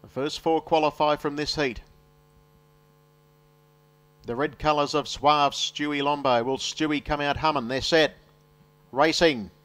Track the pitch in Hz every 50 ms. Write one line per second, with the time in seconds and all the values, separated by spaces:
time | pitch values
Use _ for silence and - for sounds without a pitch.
0 | - 107 - 127 135 156 - - - 165 165 156 - - 170 160 151 147 - -
1 | 151 151 151 143 - 151 143 147 151 - - 156 147 131 110 - - _ _ _
2 | _ _ _ _ _ _ _ _ _ _ _ _ _ _ _ _ _ _ _ _
3 | _ _ _ _ _ _ _ _ _ _ _ _ _ _ _ _ _ _ _ _
4 | _ _ _ _ - - 117 123 147 151 135 - - 151 151 147 143 139 - 151
5 | 131 - - - - 147 151 147 143 139 - - - - - - 147 147 147 143
6 | 139 143 147 143 135 135 123 117 117 131 135 - - - - - 156 151 151 139
7 | - - 151 143 147 143 135 - 151 156 151 143 117 113 131 131 - - 170 160
8 | 151 135 - _ _ _ _ _ _ _ _ _ _ _ _ _ _ _ - 127
9 | 147 165 151 - 170 165 143 117 101 87 _ _